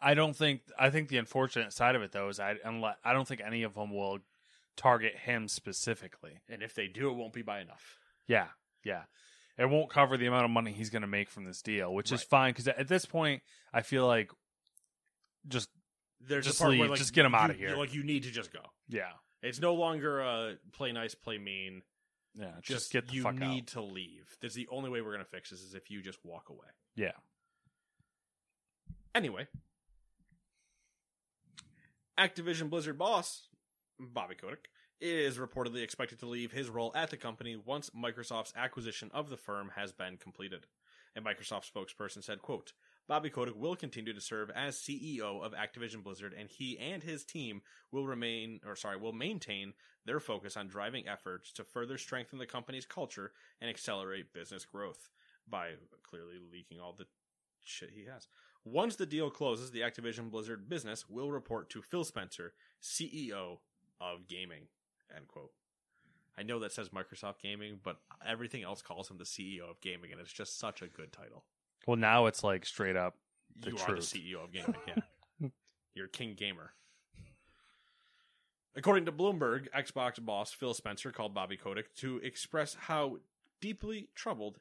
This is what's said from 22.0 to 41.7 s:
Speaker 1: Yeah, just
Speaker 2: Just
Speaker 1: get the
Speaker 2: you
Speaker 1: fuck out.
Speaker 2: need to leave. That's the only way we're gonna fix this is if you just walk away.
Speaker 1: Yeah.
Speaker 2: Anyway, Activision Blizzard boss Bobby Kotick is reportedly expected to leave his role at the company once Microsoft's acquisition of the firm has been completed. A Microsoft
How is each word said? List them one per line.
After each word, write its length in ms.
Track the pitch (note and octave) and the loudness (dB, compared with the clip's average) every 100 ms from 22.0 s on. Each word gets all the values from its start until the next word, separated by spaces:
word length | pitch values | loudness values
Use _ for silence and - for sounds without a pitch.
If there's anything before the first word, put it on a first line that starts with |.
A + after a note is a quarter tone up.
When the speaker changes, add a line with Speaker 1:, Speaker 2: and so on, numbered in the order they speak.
| _ _ _ - | _ _ _ -12
Speaker 1:
Yeah, 180 | G2 E2 | -10 -8
just 20 | |
Speaker 2:
Just 280 | - B2+ - | -4 -4 0
Speaker 1:
get 160 | B2+ B2 | 0 0
the 60 | |
Speaker 2:
you 80 | C3 | 0
Speaker 1:
fuck 120 | B2+ | 0
out. 60 | C3 C3 | 0 0
Speaker 2:
need 200 | C3 A#2+ | -2 -4
to 120 | A#2+ | -6
leave. 540 | G#2 F#2+ F2 E2 D#2 - | -6 -8 -10 -14 -20 -12
That's 140 | A#2+ | -10
the 120 | A2 A#2+ | -8 -6
only 200 | B2+ C3+ | -6 -4
way 120 | A#2+ | -2
we're 100 | A2 | -2
gonna 120 | G#2 F2+ | -6 -8
fix 240 | F#2 - | -12 -12
this 100 | F#2 | -14
is 120 | F#2 | -14
if 160 | F#2+ - | -14 -12
you 100 | G2+ | -10
just 240 | F#2+ F2+ | -10 -12
walk 240 | F2 E2 - | -12 -14 -14
away. 180 | - - - _ - | -18 -20 -20 _ -2
Speaker 1:
Yeah. 160 | G2 - - _ _ _ _ _ _ _ _ _ _ _ _ _ _ _ - - - | -2 -2 -12 _ _ _ _ _ _ _ _ _ _ _ _ _ _ _ -16 -16 0
Speaker 2:
Anyway, 320 | A#3 E3+ F#2+ C#3 - - _ _ _ _ _ _ _ _ _ _ _ _ _ _ _ _ _ _ - - _ _ _ _ - | 2 2 0 -6 -10 -16 _ _ _ _ _ _ _ _ _ _ _ _ _ _ _ _ _ _ -20 -20 _ _ _ _ 4
Activision 520 | F#3 - E3+ E3 D#3 | 4 4 -2 0 0
Blizzard 280 | E3 D3+ C#3+ | -2 -2 0
boss 500 | F#3 G#3+ E3 - - _ _ _ _ - | 2 2 0 -6 -14 _ _ _ _ -18
Bobby 360 | B2+ A#2+ F2+ | -10 -6 -6
Kotick 320 | F#2 F#2+ D3 - _ _ - | -6 -10 -12 -14 _ _ -10
is 380 | E3+ E3 C#3+ B2 | -4 0 0 0
reportedly 440 | B2+ - A#2+ A#2+ | -4 -4 -4 -4
expected 360 | A2+ - B2+ A#2 | -6 -4 -6 -8
to 60 | A#2+ | -8
leave 260 | A#2+ A#2+ | -6 -6
his 160 | A#2+ C3 | -6 -4
role 220 | A2+ A#2 | -2 -2
at 160 | C#3 D#3+ | 0 -2
the 60 | C3 | -4
company 400 | A#2 A2 A#2 A2+ | -8 -8 -8 -8
once 340 | G#2+ C#3+ C#3+ | -6 -6 -6
Microsoft's 600 | A#2 A#2 A#2 A#2 A#2 A2 - | -6 -6 -4 -6 -6 -6 -4
acquisition 540 | B2+ B2+ A#2 - A2 | -4 -4 -6 -8 -8
of 160 | - D3+ | -6 -6
the 80 | C3 | -8
firm 340 | - G2+ G2+ - | -6 -6 -6 -6
has 160 | G2+ | -8
been 240 | - F#2 F#2 | -6 -10 -10
completed. 500 | - F#2 G2 F#2 - _ _ - - - | -16 -12 -10 -10 -16 _ _ -20 -18 -8
A 40 | |
Microsoft 500 | A2 G2+ - G#2 - | -4 -4 -4 -6 -6